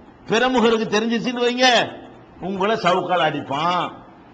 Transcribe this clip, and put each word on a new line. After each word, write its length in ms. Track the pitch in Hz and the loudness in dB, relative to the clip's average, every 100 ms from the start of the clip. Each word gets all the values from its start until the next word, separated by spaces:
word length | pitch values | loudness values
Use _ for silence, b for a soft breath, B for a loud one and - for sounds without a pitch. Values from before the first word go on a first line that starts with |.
| - - - | -20 -20 -2
பிரமுகருக்கு 580 | 214 254 247 233 220 208 | 0 2 2 4 2 0
தெரிஞ்சிருச்சுன்னு 540 | 208 226 226 214 247 | -2 0 -2 -2 -2
வைங்க, 520 | 240 247 254 226 147 - - - - - | -2 2 4 4 0 -8 -18 -20 -20 -12
உங்களை 360 | 180 196 202 226 | -8 -2 -2 0
சவுக்கால் 560 | 175 185 170 180 156 | 0 0 0 0 0
அடிப்பான், 600 | 147 - 139 170 180 139 - - - - | -2 -4 -2 0 0 -4 -10 -20 -20 -20